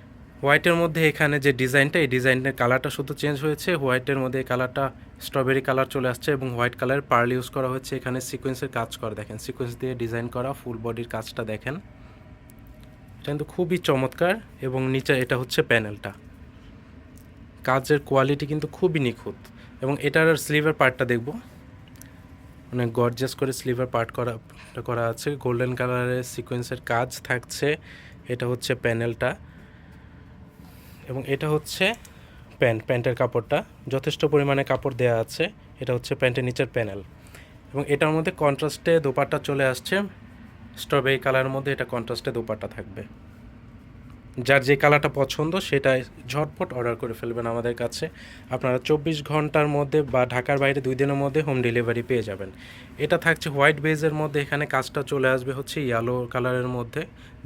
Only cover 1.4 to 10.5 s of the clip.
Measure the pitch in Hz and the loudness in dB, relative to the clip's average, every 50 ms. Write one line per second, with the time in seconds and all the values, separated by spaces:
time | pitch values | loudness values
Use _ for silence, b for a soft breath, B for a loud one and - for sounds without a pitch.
1.4 | 135 143 131 120 131 127 131 143 135 147 160 175 156 127 123 127 123 135 127 127 | 4 2 2 4 2 4 4 4 4 4 4 2 2 4 2 2 4 4 4 4
2.4 | 127 139 131 - 123 120 127 131 - 147 - - 139 131 147 - - 147 147 135 | 2 -2 0 2 2 4 4 2 0 -2 -4 -4 -6 -6 -4 -4 -2 -2 -2 0
3.4 | 143 156 147 147 - 190 180 156 139 131 127 127 120 143 139 135 131 127 123 135 | -2 -2 -2 -2 -2 -2 -2 0 2 0 0 0 0 0 0 0 0 0 -2 -2
4.4 | 127 - 123 123 127 123 - 139 139 131 B B B B B - - - - 139 | -2 -2 -2 -2 -2 -2 -2 -2 -2 -2 B B B B B -16 -10 -4 0 0
5.4 | 131 127 135 135 131 - 131 131 135 131 - 139 127 127 120 - - 156 147 131 | 2 4 2 2 2 2 2 2 0 0 0 0 0 0 -2 -2 0 0 0 0
6.4 | 131 131 120 117 120 123 - - 131 123 135 143 139 - 131 120 120 120 127 127 | -2 -2 0 0 0 0 0 0 0 0 0 0 2 4 4 4 4 4 2 -2
7.4 | 123 - - 135 131 127 127 131 131 - 135 131 - 127 127 131 127 - - 131 | -4 -4 -4 -2 -2 -2 -2 -4 -6 -6 -8 -6 -4 -4 -4 -4 -6 -6 -8 -6
8.4 | - 135 131 123 147 123 - 120 113 - - - - 110 107 107 107 - 113 113 | -6 -6 -4 -4 -6 -4 -4 -4 -4 -4 -6 -8 -8 -8 -6 -8 -8 -10 -10 -10
9.4 | - - 123 - 131 120 117 - 131 131 127 120 120 113 117 117 117 120 - 127 | -10 -8 -6 -6 -6 -6 -6 -6 -6 -6 -4 -4 -4 -4 -2 -4 -4 -4 -4 -4
10.4 | 123 135 | -4 -4